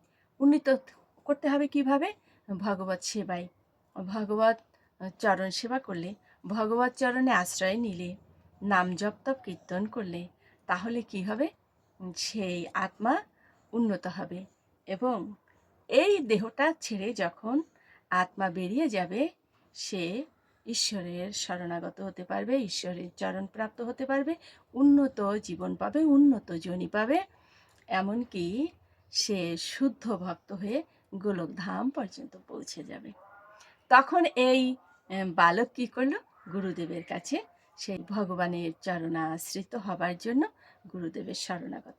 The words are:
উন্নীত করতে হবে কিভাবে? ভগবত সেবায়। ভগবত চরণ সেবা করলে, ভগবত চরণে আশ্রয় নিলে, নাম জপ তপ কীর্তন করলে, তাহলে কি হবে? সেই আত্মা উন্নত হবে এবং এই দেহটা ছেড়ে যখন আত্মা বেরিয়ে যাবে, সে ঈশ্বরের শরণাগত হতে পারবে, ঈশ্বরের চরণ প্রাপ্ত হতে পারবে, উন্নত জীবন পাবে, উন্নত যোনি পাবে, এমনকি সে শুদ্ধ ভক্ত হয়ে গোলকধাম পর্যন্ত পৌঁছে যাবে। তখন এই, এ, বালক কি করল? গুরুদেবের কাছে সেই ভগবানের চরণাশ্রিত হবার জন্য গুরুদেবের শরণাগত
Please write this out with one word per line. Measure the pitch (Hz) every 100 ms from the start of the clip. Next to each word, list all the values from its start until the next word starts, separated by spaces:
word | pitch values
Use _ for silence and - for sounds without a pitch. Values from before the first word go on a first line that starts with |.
| _ _ _ -
উন্নীত | 277 294 269 262 - - _ _
করতে | - 285 285
হবে | 285 294
কিভাবে? | 285 262 277 370 - _ _ - 190
ভগবত | 202 190 190 185
সেবায়। | - 214 185 175 175 _ _ _ _
ভগবত | - 185 214 208 214 220 226 _ _ _ _ 185 -
চরণ | 214 185 190
সেবা | - 233 262
করলে, | - 175 180 208 _ _ 175
ভগবত | 214 214 233 247
চরণে | - 254 254 262
আশ্রয় | 196 180 - 190 226
নিলে, | 233 175 180 190 - _ _ _
নাম | 202 185 185
জপ | 180 208 208
তপ | 269 262
কীর্তন | - 175 - 180 214
করলে, | 240 185 175 180 _ _ _ -
তাহলে | 180 226 233
কি | 220 196
হবে? | 190 214 339 - _ _ _ _ 185 170
সেই | - 220 185 175 165
আত্মা | 190 190 - 226 349 - _ _ _ _
উন্নত | 226 226 180 180
হবে | 180 180 180 190 _ _ _ -
এবং | 185 254 214 208 202 _ _ _ _ -
এই | 254 381 392
দেহটা | 233 208 226 - 302 330
ছেড়ে | - 202 202
যখন | 226 175 - 220 285 - _ _ - _
আত্মা | 185 180 - 190
বেরিয়ে | 175 180 247 320
যাবে, | 208 175 202 320 - _ _ _
সে | - - 196 170 220 311 _ _ _ 220
ঈশ্বরের | 226 - 208 175 175 190
শরণাগত | 208 - 175 175 170 170 -
হতে | 196 185
পারবে, | 180 196 208 269
ঈশ্বরের | 202 - 180 175 180 -
চরণ | 190 185 196
প্রাপ্ত | 214 220 -
হতে | 233 254 262
পারবে, | 277 285 339 - - _
উন্নত | - 285 285 269 226 202 208
জীবন | 190 165 185 175
পাবে, | 202 294
উন্নত | 320 277 285 220 -
যোনি | 170 180 180 175
পাবে, | 208 226 330 381 _ _ _ _ _ -
এমনকি | 190 196 226 240 190 175 226 320 - _ _ _
সে | - - 196 170 165
শুদ্ধ | - - 269 214 226 185
ভক্ত | 180 170 -
হয়ে | 196 202 269 - _ _
গোলকধাম | 196 202 180 160 - 180 185 247
পর্যন্ত | 277 202 - - - -
পৌঁছে | - - 165
যাবে। | - - - - - - - - - _ _
তখন | 254 269 349 330 -
এই, | 254 262 254 254 _ _ -
এ, | 190
বালক | 190 165 170 185 247
কি | - 240
করল? | - 269 403 - _ 185
গুরুদেবের | 190 190 170 165 170
কাছে | - 180 - 320 - _ _ -
সেই | - 185
ভগবানের | - 208 185 180 175 175 165 160
চরণাশ্রিত | 190 170 165 160 160 165 - 196 190
হবার | 233 196 180 175 175
জন্য | 226 254 415 - - _
গুরুদেবের | - 180 165 - - 190 -
শরণাগত | 175 277 - -